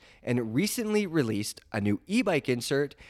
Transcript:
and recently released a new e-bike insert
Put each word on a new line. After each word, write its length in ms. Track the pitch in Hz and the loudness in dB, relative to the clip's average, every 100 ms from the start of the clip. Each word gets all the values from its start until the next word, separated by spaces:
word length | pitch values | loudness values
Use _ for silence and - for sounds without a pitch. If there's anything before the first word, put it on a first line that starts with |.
| - - | -18 -10
and 320 | - 123 113 | -2 -2 0
recently 520 | 120 208 - 214 214 196 | 0 0 -2 0 0 2
released 560 | 160 113 104 107 - - | 2 2 0 -4 -8 -8
a 80 | 110 | -2
new 220 | 101 101 - | 0 0 0
e-bike 440 | 220 202 151 135 | 0 2 0 0
insert 440 | 120 - 139 143 - | -2 0 -2 -2 -8